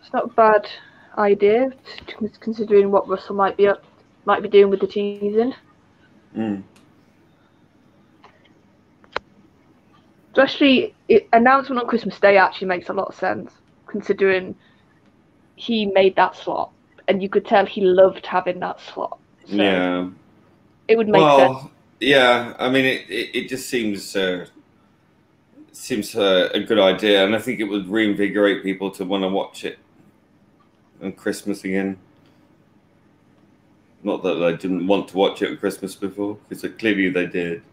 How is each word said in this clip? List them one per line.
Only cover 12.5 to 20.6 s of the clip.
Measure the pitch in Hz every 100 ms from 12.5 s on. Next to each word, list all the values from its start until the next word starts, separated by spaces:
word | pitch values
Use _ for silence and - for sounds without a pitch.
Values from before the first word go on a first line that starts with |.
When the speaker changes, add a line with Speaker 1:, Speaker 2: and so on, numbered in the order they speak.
| - 185
Speaker 1:
makes | 180 -
a |
lot | 190 185
of | -
sense, | 190 208 - _ _ _ -
considering | 208 - 196 196 185 185 - _ _ _ _ _ _ _ _ _ _
he | - 226 208
made | 190 190 190
that | 180 -
slot, | - - - _ _ _ -
and | 196
you | 196
could | 202 202
tell | 214 196
he | -
loved | 190 185 190 185 -
having | 143 180 180
that | 180 -
slot. | - - - - _ _ -
So | 101
Speaker 2:
Yeah. | 101 92 90 90 90 92 _ _ _ _